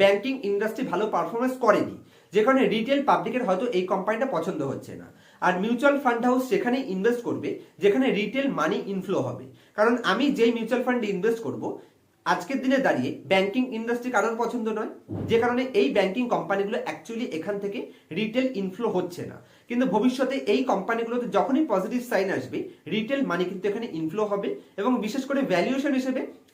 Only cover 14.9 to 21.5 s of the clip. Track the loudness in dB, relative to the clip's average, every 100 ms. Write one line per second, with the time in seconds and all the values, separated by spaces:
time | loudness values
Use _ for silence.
14.9 | -8 -10 -8 0 2 4 2 0 2 4
15.9 | 4 2 2 0 0 0 0 0 -2 -4
16.9 | -8 -8 -6 -6 -4 -4 -4 -4 -6 -10
17.9 | -14 -10 -4 -2 0 0 0 -6 -4 -2
18.9 | -2 -2 -6 -12 -12 -20 _ -6 0 2
19.9 | 2 2 2 0 -2 0 2 2 0 0
20.9 | -2 -2 -4 0 0 2